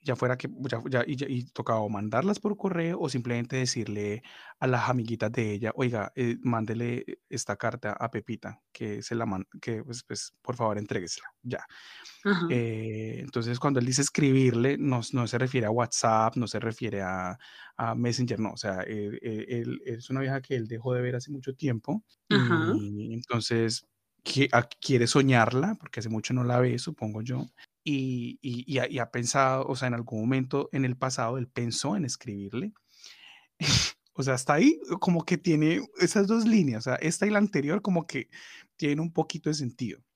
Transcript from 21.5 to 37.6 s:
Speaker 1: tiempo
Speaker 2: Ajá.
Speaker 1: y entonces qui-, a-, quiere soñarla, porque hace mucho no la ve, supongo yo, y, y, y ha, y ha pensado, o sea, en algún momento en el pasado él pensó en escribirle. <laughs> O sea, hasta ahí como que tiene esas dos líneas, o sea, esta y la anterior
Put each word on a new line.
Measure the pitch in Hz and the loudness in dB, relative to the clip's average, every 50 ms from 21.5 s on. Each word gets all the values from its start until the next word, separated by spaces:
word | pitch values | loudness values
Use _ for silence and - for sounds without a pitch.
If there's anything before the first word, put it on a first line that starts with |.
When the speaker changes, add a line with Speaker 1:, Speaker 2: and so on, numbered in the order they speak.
| 131 | -8
Speaker 1:
tiempo | - - 143 120 110 - - - 220 - _ _ _ _ _ | -2 0 0 0 0 -2 -4 -4 -4 -6 _ _ _ _ _
Speaker 2:
Ajá. | - - 127 120 120 - 160 165 - - | 4 4 6 6 4 2 4 2 2 0
Speaker 1:
y | 104 101 104 104 107 113 113 | 0 -2 -6 -6 -6 -6 -6
entonces | 117 120 _ 123 117 107 - 120 117 113 113 110 - - _ _ _ _ _ _ _ _ | -8 -6 _ -2 -2 0 2 2 2 4 2 0 -4 -8 _ _ _ _ _ _ _ _
qui-, | - - 135 139 143 | -4 2 4 4 6
a-, | - 117 117 - - _ | 6 4 4 4 -6 _
quiere | - - 139 123 117 117 | -2 2 4 4 4 6
soñarla, | - 147 139 135 131 120 113 110 120 131 143 196 226 - | 6 6 6 8 8 6 6 6 4 0 0 0 -2 -4
porque | - - - - | -8 -12 -10 -8
hace | 107 113 | -6 -4
mucho | 110 110 107 - 123 | -4 -4 -2 -2 0
no | 127 123 | 0 2
la | 120 123 123 | 2 4 4
ve, | 127 127 120 120 | 4 4 2 -2
supongo | - - 151 - - 107 107 107 | -4 -6 -8 -6 -6 -6 -6 -6
yo, | 110 120 123 127 - - _ _ - _ _ _ _ | -6 -6 -6 -6 -6 -8 _ _ -20 _ _ _ _
y, | 156 147 139 131 131 127 123 117 120 - - | -2 -2 -2 0 -2 -4 -4 -6 -6 -10 -10
y, | - 135 123 120 127 - | -8 -6 -6 -6 -6 -4
y | 143 127 | -2 -2
ha, | 120 131 | -2 -2
y | 147 139 | -2 -4
ha | 117 - | -4 -2
pensado, | - 127 117 117 - 139 135 131 131 131 135 - | -2 -4 -2 0 2 4 4 4 4 0 0 -2
o | 135 | -4
sea, | 127 131 127 | -2 -2 -2
en | 120 | -2
algún | 117 117 117 113 110 | -2 -4 -6 -4 -2
momento | 107 117 131 131 131 131 131 139 143 - - | 0 2 2 2 2 0 0 -2 -2 -2 -2
en | 143 135 | 0 0
el | 127 127 127 | 0 0 0
pasado | - 131 127 - 123 113 123 135 | -2 -4 -2 -2 -2 -2 -2 -2
él | 123 - | -4 -6
pensó | _ - 120 117 110 - - - 208 | _ -4 -4 -2 -2 -2 -2 -2 -2
en | 208 160 | 0 -2
escribirle. | 127 - - - 117 104 101 98 98 98 117 185 214 214 _ _ _ _ _ - - - - - - - - _ _ _ _ | -2 -4 -6 -8 -10 -8 -8 -8 -6 -6 -4 -6 -6 -8 _ _ _ _ _ -20 -20 -20 -20 -20 -20 -20 -20 _ _ _ _
<laughs> | - 143 139 - - - - _ _ _ _ - | 0 2 4 4 2 2 -4 _ _ _ _ -4
O | 139 | 0
sea, | 135 131 | 0 0
hasta | 123 - - 147 | 0 2 2 4
ahí | 147 202 285 - - - - 151 - | 8 8 6 6 6 0 -6 -4 -2
como | - - 175 165 160 | 2 2 2 2 2
que | - 180 165 | 0 -2 0
tiene | - 180 160 151 151 156 165 196 208 - - - | 2 2 4 4 4 4 2 2 -2 -6 -2 0
esas | 185 170 - 220 202 190 | 0 2 4 4 4 4
dos | 220 226 220 226 | 4 2 4 6
líneas, | 220 220 180 139 117 107 113 131 | 6 6 6 4 2 -2 -2 -2
o | |
sea, | 123 | -2
esta | - - 156 165 - - 214 | 0 0 -2 0 2 0 2
y | |
la | 214 208 | 4 4
anterior | 208 202 - 156 | 4 4 2 2